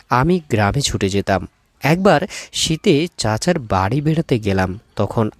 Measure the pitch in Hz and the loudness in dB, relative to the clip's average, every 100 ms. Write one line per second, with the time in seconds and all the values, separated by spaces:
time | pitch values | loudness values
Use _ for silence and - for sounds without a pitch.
0 | _ 123 151 180 - 107 101 143 135 110 | _ 0 2 0 0 0 2 0 -2 -2
1 | 98 98 95 95 90 _ _ _ 135 170 | 0 -2 0 -2 -2 _ _ _ 0 2
2 | 196 151 - - - - - 160 214 143 | 4 2 0 -10 -12 -6 -4 0 2 2
3 | 175 - 110 107 - 170 117 95 95 135 | 0 -4 -2 0 0 -2 0 -2 0 0
4 | 147 160 - 123 107 95 92 95 _ - | 0 -2 0 0 0 0 0 -4 _ -4
5 | 101 - 110 | -2 0 -2